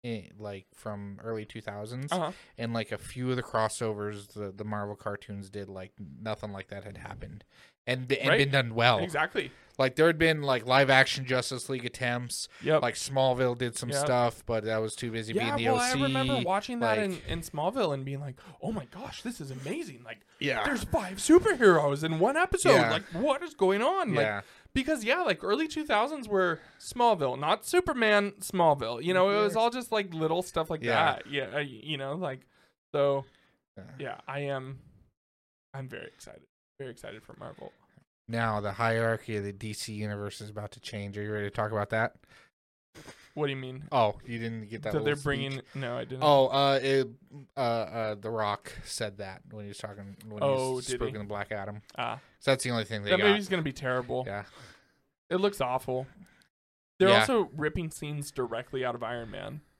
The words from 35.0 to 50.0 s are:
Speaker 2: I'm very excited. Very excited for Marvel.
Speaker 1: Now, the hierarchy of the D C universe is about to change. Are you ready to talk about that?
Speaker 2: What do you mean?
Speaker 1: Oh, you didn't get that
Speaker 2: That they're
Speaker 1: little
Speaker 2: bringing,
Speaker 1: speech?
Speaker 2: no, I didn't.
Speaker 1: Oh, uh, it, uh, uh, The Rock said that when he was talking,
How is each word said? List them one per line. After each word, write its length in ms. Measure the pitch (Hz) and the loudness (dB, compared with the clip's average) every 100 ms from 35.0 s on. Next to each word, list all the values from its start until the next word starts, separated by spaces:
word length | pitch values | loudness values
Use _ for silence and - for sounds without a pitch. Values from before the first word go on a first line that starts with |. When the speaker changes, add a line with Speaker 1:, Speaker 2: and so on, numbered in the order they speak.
| _ _ _ _ _ _ _ | _ _ _ _ _ _ _
Speaker 2:
I'm 140 | 135 131 | -12 -12
very 160 | - - | -12 -14
excited. 360 | _ - - _ _ _ _ | _ -20 -20 _ _ _ _
Very 140 | 135 | -14
excited 320 | 117 107 107 | -12 -14 -14
for 120 | - - | -18 -16
Marvel. 340 | - - - _ _ _ _ _ - | -16 -14 -18 _ _ _ _ _ -8
Speaker 1:
Now, 320 | 117 117 107 | -2 0 0
the 100 | 101 | -4
hierarchy 640 | 95 117 113 113 113 - 107 | -2 0 2 0 -2 -4 -6
of 80 | |
the 80 | 101 | -6
D 220 | 98 110 | -8 -10
C 200 | 104 - | -10 -10
universe 460 | 107 107 101 101 - | -6 -6 -6 -8 -10
is 80 | 104 | -12
about 220 | 107 104 | -10 -12
to 80 | - | -12
change. 380 | - 107 101 101 | -12 -8 -8 -6
Are 40 | |
you 100 | 104 | -4
ready 140 | 107 101 | -4 -4
to 60 | |
talk 200 | 107 107 | -2 0
about 180 | 107 101 | 0 0
that? 260 | 113 117 _ _ - _ _ _ _ _ - - - - | 0 0 _ _ -20 _ _ _ _ _ -20 -20 -20 -16
Speaker 2:
What 140 | - 147 | -6 -4
do 40 | |
you 60 | 135 | -4
mean? 300 | 127 131 151 | -8 -12 0
Speaker 1:
Oh, 260 | 139 107 - - | 4 4 2 -8
you 140 | 117 | -6
didn't 300 | 117 113 104 | -6 -6 -8
get 120 | 110 | -6
that 100 | 107 | -2
Speaker 2:
That 100 | 151 | 0
they're 100 | 147 143 | 0 0
Speaker 1:
little 80 | |
Speaker 2:
bringing, 280 | 139 139 139 | -2 -2 -4
Speaker 1:
speech? 140 | 135 - 139 | -6 -10 -8
Speaker 2:
no, 220 | 127 123 | -6 -6
I 80 | 117 | -8
didn't. 180 | 131 | 2
Speaker 1:
Oh, 240 | 151 139 131 | 6 8 8
uh, 320 | 135 139 139 | 6 4 4
it, 260 | 135 135 120 117 _ 143 131 - | 4 2 2 -6 _ -20 -14 -2
uh, 20 | |
uh, 560 | 123 117 110 113 110 104 | 0 0 -2 -4 -4 -4
The 140 | 110 | -4
Rock 400 | 113 104 101 - - | -2 0 -2 -6 -16
said 340 | - - 107 98 | -12 -6 -6 -8
that 240 | 95 95 - | -12 -12 -16
when 140 | 107 101 | -14 -14
he 20 | |
was 100 | 101 | -12
talking, 380 | 104 101 | -12 -12